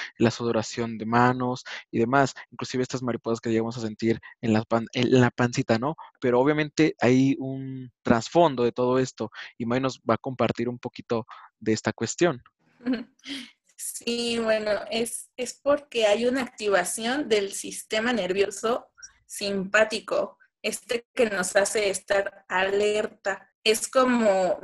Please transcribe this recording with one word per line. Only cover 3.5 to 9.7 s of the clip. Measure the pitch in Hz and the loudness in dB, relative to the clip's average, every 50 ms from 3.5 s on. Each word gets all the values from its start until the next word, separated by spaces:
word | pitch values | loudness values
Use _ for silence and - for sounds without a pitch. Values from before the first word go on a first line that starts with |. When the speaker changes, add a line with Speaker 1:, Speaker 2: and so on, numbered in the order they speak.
Speaker 1:
llegamos | 113 113 113 117 117 127 | 0 0 0 -2 -6 -6
a | |
sentir | 113 107 107 - 113 113 110 - - - - _ | -8 -8 -6 -2 0 0 0 -2 -4 -18 -14 _
en | - 113 | 0 2
la | 107 107 - | 2 2 2
pan-, | - 113 117 113 - | 0 -2 -2 -2 -2
en | - 127 123 - 127 127 | -2 -2 2 4 6 6
la | 123 120 | 4 4
pancita, | - - 123 120 120 135 127 - 113 110 | 2 0 -2 0 0 -2 0 0 0 0
¿no? | 123 147 165 - - - _ _ | 0 -4 -6 -8 -12 -20 _ _
Pero | - 127 120 123 | 0 2 4 4
obviamente | 131 147 151 151 151 147 - - 156 156 - - | 4 4 2 0 -2 -2 0 2 2 2 2 2
hay | - 120 131 131 135 135 - - | 2 4 4 6 4 2 2 -2
un | 135 135 135 135 135 131 131 131 127 127 - _ | -4 -8 -8 -10 -10 -10 -12 -12 -14 -16 -18 _
trasfondo | - - 120 117 - - - 170 175 156 131 120 120 | 0 2 2 2 0 2 4 4 4 4 4 2 0
de | 117 | 0
todo | - 127 123 123 127 131 | 0 0 0 2 2 2
esto | 131 - - - 113 107 - - - - - | 0 0 -4 -6 -8 -8 -10 -12 -18 -14 -10
y | - 120 | -8 -4
May | 117 | -2